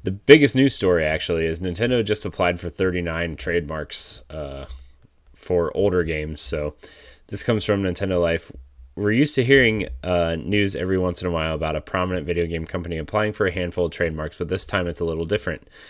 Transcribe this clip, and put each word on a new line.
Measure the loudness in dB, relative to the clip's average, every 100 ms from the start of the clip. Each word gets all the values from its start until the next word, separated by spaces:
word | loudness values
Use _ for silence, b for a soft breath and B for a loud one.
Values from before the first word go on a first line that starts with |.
the | -4
biggest | -4 8 10 10 4
news | 4
story | 4 4 2
actually | 2 -2 -2 0 0
is | -2
Nintendo | -4 -2 0 0
just | 0 0 -2
applied | 0 -2 0
for | -6
thirty-nine | -2 0 0 -2 -4 -4 -6
trademarks, | -2 -2 -2 -8 -8 -4 -4 -6 -12
uh, | -12 -10 -10 -14 b b -20 -20 _ -20
for | -20 -2 0 2 4
older | 4 2
games. | 0 -2 -4 -6
So | -4 -4 -4 -8 B B B B -8
this | -4
comes | -2 -2
from | 0 0
Nintendo | 0 -2 0 2
Life. | 2 0 -4 -20 -20 -20 -16 -2
We're | 0
used | 4 4 2
to |
hearing, | 4 6 6 2 -4 -6
uh, | 0 2 2 -2
news | 0 0 0 -2
every | 0 0
once | 0 -2
in | -2
a |
while | -2 -2
about | -2 -2 -4
a |
prominent | -4 -4 -2 -4 -2
video | -2 -2
game | -4 -6
company | -6 -6 -6
applying | -2 -2 -2
for | 0 -2
a |
handful | 0 -4 -2 -2
of |
trademarks, | -2 -4 -4 -8 -6
but | -4
this | -4 -2
time | -2 -2
it's | -4
a | -4
little | -4 -2
different. | -2 -4 -8 -14 B